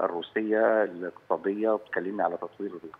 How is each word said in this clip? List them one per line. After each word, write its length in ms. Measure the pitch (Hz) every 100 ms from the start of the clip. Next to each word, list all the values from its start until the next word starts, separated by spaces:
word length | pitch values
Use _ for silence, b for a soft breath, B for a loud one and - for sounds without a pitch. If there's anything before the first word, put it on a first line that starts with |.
الروسية، 760 | 92 85 82 110 107 107 110 110
الاقتصادية، 840 | 98 87 90 - - 82 98 104 110
بتتكلمي 520 | 107 - - 90 101
على 140 | 87 87
تطوير 360 | 87 - 101 90 80 -